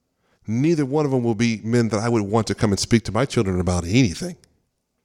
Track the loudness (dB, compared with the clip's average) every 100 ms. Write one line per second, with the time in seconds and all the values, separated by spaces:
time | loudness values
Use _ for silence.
0 | _ _ _ _ -4 0 2 0 0 0
1 | 0 0 0 0 0 -2 0 0 2 0
2 | 0 0 2 0 0 0 0 0 2 0
3 | 0 -4 -2 -2 0 0 0 -2 0 2
4 | 2 -2 -10 -12 _ _ _ _ _ _